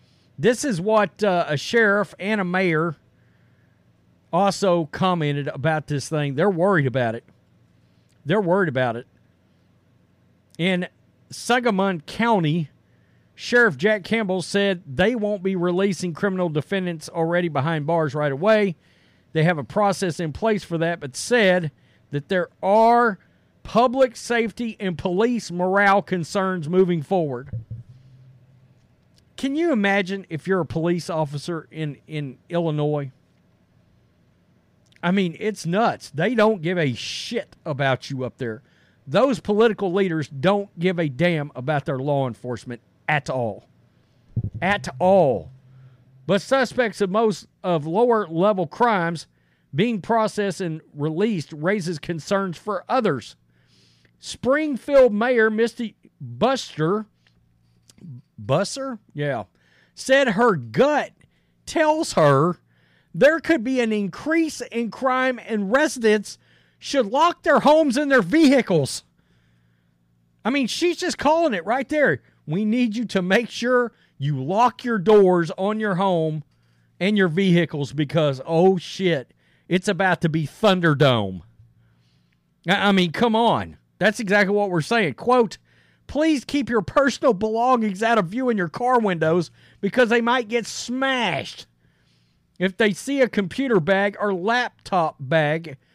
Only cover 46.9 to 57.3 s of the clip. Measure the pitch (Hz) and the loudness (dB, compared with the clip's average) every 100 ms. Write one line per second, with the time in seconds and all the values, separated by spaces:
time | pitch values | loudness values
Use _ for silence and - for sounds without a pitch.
46.9 | - 202 202 226 185 - _ 185 170 147 | 0 -2 2 0 -2 -10 _ -2 -2 0
47.9 | 180 247 226 175 160 196 202 165 - 240 | 0 2 2 0 0 0 2 -4 0 2
48.9 | 208 170 170 - _ _ _ _ 135 226 | 2 0 -4 -10 _ _ _ _ -2 0
49.9 | 220 - 233 220 - 202 - 180 160 - | 0 0 0 0 0 -4 -2 -6 -6 -12
50.9 | 147 147 160 220 196 - 151 160 214 165 | -6 -4 0 -2 -2 -6 -6 -2 -2 -4
51.9 | 160 - 170 - 196 190 160 - 190 - | -6 -6 -8 -2 -2 -2 -6 -6 -8 -2
52.9 | 247 214 135 - - _ _ _ _ _ | 0 0 -2 -6 -20 _ _ _ _ _
53.9 | _ _ _ - - 233 285 311 262 - | _ _ _ -18 -6 0 0 0 -4 2
54.9 | 277 247 208 240 247 220 220 226 - 226 | 6 6 4 2 2 2 2 -2 -2 -10
55.9 | - _ _ 127 120 214 269 - - 156 | -12 _ _ -16 -2 0 0 -4 -4 0
56.9 | 208 208 _ _ | 0 -4 _ _